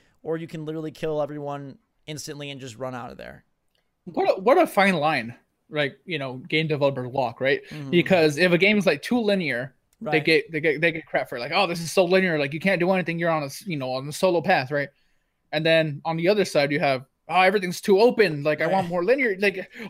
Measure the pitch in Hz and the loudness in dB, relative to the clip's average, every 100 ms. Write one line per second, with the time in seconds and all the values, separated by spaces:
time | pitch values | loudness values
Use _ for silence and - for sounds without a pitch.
0 | _ _ 156 160 165 165 151 160 156 120 | _ _ -8 -6 -8 -10 -8 -8 -8 -8
1 | 156 151 147 151 143 143 139 - _ _ | -6 -4 -4 -6 -10 -10 -12 -18 _ _
2 | - 151 - 147 143 139 131 110 131 127 | -14 -12 -12 -12 -12 -12 -14 -10 -10 -10
3 | 117 67 58 - _ _ _ _ _ _ | -12 -14 -16 -18 _ _ _ _ _ _
4 | - 165 392 453 196 330 330 - 196 175 | -10 -2 0 2 4 4 4 4 2 4
5 | 147 143 113 123 _ _ _ 151 143 - | 0 0 -4 -10 _ _ _ -4 -4 -4
6 | - 156 135 131 - 156 160 147 139 135 | -8 -6 -6 -10 -2 0 0 2 2 0
7 | 123 131 123 123 131 143 - 151 139 175 | -4 -2 -4 0 0 0 -2 -12 0 2
8 | - 185 156 143 180 170 190 214 180 147 | 4 4 4 4 4 4 4 4 2 0
9 | - 240 208 196 156 120 135 _ _ - | 0 -2 0 0 -2 -4 -8 _ _ -14
10 | 151 156 151 156 - 160 160 147 165 160 | -4 -2 2 2 2 -2 -2 0 0 -2
11 | - 165 127 127 127 170 185 175 165 - | -4 -4 -4 -6 -2 0 0 -2 -2 2
12 | 175 190 185 156 143 156 190 180 170 190 | 4 4 2 0 -2 -2 0 0 2 0
13 | 180 165 170 160 139 - - 151 127 131 | -2 -2 0 0 -4 -10 -8 -6 -4 -6
14 | 139 147 185 175 151 170 123 147 139 _ | -6 -2 0 2 2 0 0 -4 -6 _
15 | _ _ _ _ _ 156 160 160 156 139 | _ _ _ _ _ -2 2 2 2 -4
16 | 160 165 170 208 185 160 139 143 151 131 | -6 0 2 2 2 2 2 2 0 -2
17 | 131 _ - 175 185 208 180 175 - 190 | -6 _ -2 2 4 4 -2 -4 2 4
18 | 240 247 196 147 147 151 160 190 175 175 | 6 4 2 0 -2 0 0 0 0 -2
19 | 180 269 247 185 202 185 180 - | 2 2 0 0 0 -2 -8 -14